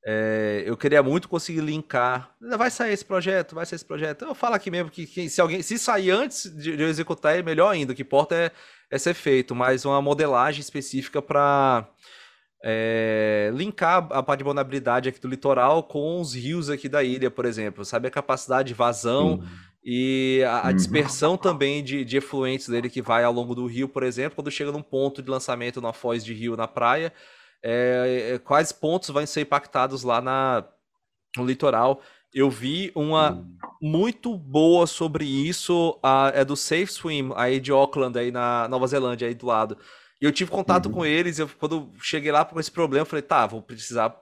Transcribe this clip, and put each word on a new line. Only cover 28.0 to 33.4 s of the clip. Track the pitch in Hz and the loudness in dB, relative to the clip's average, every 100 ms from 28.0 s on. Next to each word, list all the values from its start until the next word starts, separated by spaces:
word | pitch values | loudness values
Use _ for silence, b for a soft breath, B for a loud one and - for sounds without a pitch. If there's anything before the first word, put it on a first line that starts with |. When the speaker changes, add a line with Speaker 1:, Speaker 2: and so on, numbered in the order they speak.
| 127 127 113 123 | 0 -2 -2 -6
Speaker 1:
é, | |
quais | - 139 160 | 2 2 2
pontos | - 156 175 - | -2 -2 -2 -2
vão | 143 147 | -4 -2
ser | - | -4
impactados | 143 143 - 139 131 135 | -2 -2 -2 -2 0 -2
lá | 123 117 | 0 0
na, | 127 131 131 123 104 _ _ _ _ _ _ - | 0 0 2 0 -2 _ _ _ _ _ _ -6
no | 127 | -4
litoral. | 131 147 113 123 135 B B B | 0 2 4 2 2 B B B
Eu | 135 139 | 2 2
vi | 120 127 165 190 - | 2 -4 -4 -6 -4
uma | 151 156 151 | 0 2 2
Speaker 2:
Uhum. | 90 | 0